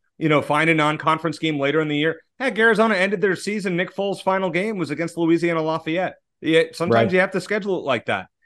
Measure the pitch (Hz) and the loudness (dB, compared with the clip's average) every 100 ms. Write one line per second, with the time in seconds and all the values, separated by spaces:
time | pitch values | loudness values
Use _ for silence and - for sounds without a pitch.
0 | _ - 160 147 - 147 160 160 151 151 | _ -4 2 2 2 2 2 2 2 0
1 | 156 156 165 156 160 147 139 156 156 147 | 0 0 -2 -4 -4 -2 0 0 0 0
2 | 156 - _ _ 254 202 226 208 226 190 | -2 -4 _ _ -4 2 2 4 2 2
3 | 196 202 202 165 202 214 190 175 185 - | 0 0 0 0 -4 -4 -2 -2 -4 -4
4 | 196 190 190 190 185 160 214 202 143 147 | -4 -2 -2 0 0 -2 -4 -4 -4 -4
5 | 165 170 165 165 170 165 156 160 160 170 | -6 -2 2 2 2 0 -2 -4 -4 -4
6 | 175 - _ _ 151 160 165 - 165 113 | -4 -8 _ _ 2 2 2 -2 2 2
7 | 175 185 190 190 - 208 202 175 139 120 | 4 2 0 -2 -4 -4 -2 -4 -2 -4
8 | - 101 90 _ | -2 -6 -6 _